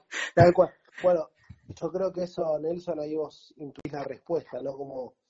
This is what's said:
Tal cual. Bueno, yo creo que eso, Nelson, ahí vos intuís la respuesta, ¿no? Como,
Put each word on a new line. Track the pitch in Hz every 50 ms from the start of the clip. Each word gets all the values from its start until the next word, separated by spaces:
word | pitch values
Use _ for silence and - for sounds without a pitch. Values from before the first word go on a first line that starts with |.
| _ _ - - - - -
Tal | 170 170 175 175
cual. | 180 170 - - _ _ _ - -
Bueno, | - 180 180 165 156 - _ _ _ - - - _ - - -
yo | 170 160
creo | 175 185 190 180
que | 165 - -
eso, | 175 - - - 160 151 147
Nelson, | 156 160 175 175 - 175 160 151
ahí | 151 151 151
vos | 156 151 - - - - - _ -
intuís | 151 139 - - - 147 147
la | 143 135
respuesta, | 131 123 107 _ - 170 151 - - 131 123
¿no? | 135 139 135
Como, | 135 143 139 135 131 123 113 - _ _ _